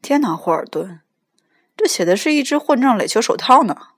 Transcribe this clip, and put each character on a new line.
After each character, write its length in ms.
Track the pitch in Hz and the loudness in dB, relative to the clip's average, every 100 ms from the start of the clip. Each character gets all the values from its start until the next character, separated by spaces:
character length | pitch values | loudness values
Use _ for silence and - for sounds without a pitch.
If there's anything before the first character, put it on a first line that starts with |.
天 200 | - 285 | 0 0
哪， 160 | 254 160 | 0 -4
霍 160 | - | -2
尔 120 | 160 | -2
顿， 360 | 131 151 185 170 _ _ _ _ _ _ _ - | -2 -8 -8 -12 _ _ _ _ _ _ _ -4
这 120 | 220 | -2
写 160 | - | 0
的 120 | 170 196 | 0 0
是 160 | 320 | 0
一 120 | 302 | 0
只 120 | 262 294 | 0 -4
混 240 | - 277 | 0 0
账 160 | 269 220 | 2 0
垒 100 | 147 | 0
球 140 | 214 | -2
手 160 | 233 - | -2 -4
套 280 | - 262 | 4 4
呢。 240 | 247 - - | 4 -4 -12